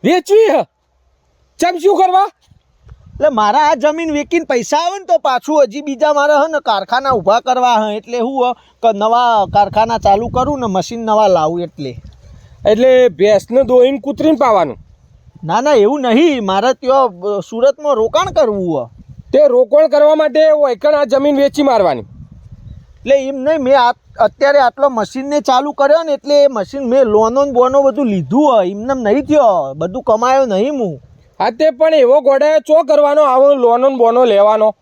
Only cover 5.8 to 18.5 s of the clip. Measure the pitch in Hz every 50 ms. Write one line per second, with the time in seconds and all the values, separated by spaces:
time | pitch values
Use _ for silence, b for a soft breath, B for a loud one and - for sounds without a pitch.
5.8 | 294 294 277 233 302 302 294 285 285 294 302 285 285 320 320 294 - - 220 196
6.8 | 190 - - 247 269 269 262 220 165 175 208 233 - 247 254 254 247 247 240 214
7.8 | 214 214 208 220 214 - 240 247 226 247 269 262 247 247 240 _ _ _ _ _
8.8 | - 233 226 202 208 220 233 240 247 240 233 214 196 180 - 202 208 202 151 208
9.8 | 220 226 233 220 - 208 196 202 233 233 190 247 254 262 294 269 247 220 185 190
10.8 | 175 - 240 226 233 220 214 214 214 202 185 170 156 156 165 175 175 165 _ -
11.8 | 147 135 120 113 - - b b b b b b b b b b b - 214 214
12.8 | 247 262 262 254 254 240 170 131 185 208 214 196 190 - 226 254 269 220 247 247
13.8 | 247 262 277 277 202 269 277 180 285 311 320 240 285 254 220 196 170 147 113 90
14.8 | - _ _ _ _ _ _ _ _ - _ - - 160 170 214 254 294 302 240
15.8 | 202 208 277 302 262 247 226 240 330 349 294 254 214 190 190 196 202 254 262 _
16.8 | - 247 262 269 262 240 180 175 175 208 208 202 175 - - 226 240 277 277 _
17.8 | 302 294 285 220 220 226 - 311 359 370 - 349 302 233